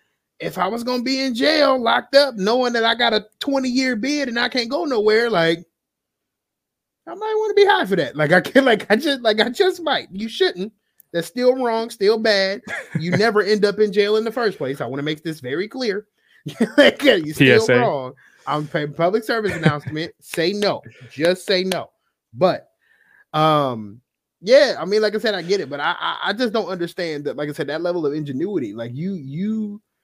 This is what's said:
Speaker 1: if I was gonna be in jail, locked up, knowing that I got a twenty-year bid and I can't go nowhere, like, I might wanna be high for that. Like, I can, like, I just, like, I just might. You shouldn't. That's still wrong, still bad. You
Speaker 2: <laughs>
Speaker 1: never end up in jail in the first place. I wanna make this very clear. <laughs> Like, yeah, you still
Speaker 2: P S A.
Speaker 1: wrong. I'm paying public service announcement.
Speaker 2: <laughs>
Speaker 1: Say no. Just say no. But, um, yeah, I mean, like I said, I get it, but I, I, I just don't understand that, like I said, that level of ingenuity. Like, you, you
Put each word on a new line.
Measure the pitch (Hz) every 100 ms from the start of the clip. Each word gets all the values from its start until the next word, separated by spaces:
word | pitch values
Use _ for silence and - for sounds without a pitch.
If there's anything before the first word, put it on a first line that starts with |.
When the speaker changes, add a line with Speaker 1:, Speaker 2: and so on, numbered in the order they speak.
| _ _ _ -
Speaker 1:
if | 170 170
I | 185
was | 233
gonna | 233 254 240
be | 262
in | 269 226
jail, | 277 311 277 262
locked | 226 240 240 269
up, | 285 233
knowing | 190 247 247
that | 233 226
I | 233
got | 240 214
a | 208 -
twenty-year | - 269 262 247 262 240
bid | 254 294 269
and | 233
I | 240
can't | 254 233
go | 285 330
nowhere, | 247 208 214 240
like, | 196 165 170 175 _ _ _ _ _ _ _ _ _ _ _ _ _ -
I | 349
might | 427 427
wanna | 440 415
be | 392
high | 392 226
for | 185
that. | 135 143
Like, | 151
I | 180
can, | 175 262 262
like, | 220 -
I | 214
just, | 302 277
like, | 233 214
I | 226
just | 247 381 370
might. | 311 208 -
You | 185 220
shouldn't. | 220 370 359 202 - _ _ _
That's | 170 165
still | 247 247 262
wrong, | 247 226 233
still | 226 196 226
bad. | 226 202 190 202 - - - 170
You | 165
Speaker 2:
<laughs> | 180
Speaker 1:
never | 220 208
end | 196 214 202
up | 202
in | 214
jail | 196 202 214
in | 226
the |
first | 220 226 -
place. | 135 139
I | 120
wanna | 135 147
make | 156
this | 165 156
very | 123 147 214
clear. | 262 254 196 - _ _ _ -
<laughs> | - 233 -
Like, | 269 -
yeah, | 285 208
you | 151
still | 156 135
Speaker 2:
P |
S | 120 113
A. | 123
Speaker 1:
wrong. | 226 147 127 135 _ _ -
I'm | 151 151
paying | 165 147
public | 156 165 214 233
service | 233 208 170
announcement. | 160 147 - 156 175 -
Speaker 2:
<laughs> |
Speaker 1:
Say | - - 170
no. | 208 202 127 - - 123
Just | - 160 185 -
say | 185 190
no. | 170 117 _ _ _ _ 113
But, | 180 139 - _ _ _ _ _ _
um, | 151 156 151 139 117 104 113 _ _ _ _
yeah, | 180 262 277 147
I | 165
mean, | 208
like | 214 214
I |
said, | 226 196
I |
get | 170 196
it, | 139
but | 143
I, | 151 -
I, | 165 - 175
I |
just | 208 247
don't | 220 180
understand | 185 170 - 175 147 143
that, | 127
like | 147
I |
said, | 151 143
that | 151
level | 175 180 147
of | 151
ingenuity. | 147 131 180 196 113 107
Like, | 143 123
you, | 180 190
you | 135 143 202 220 208 208 _ _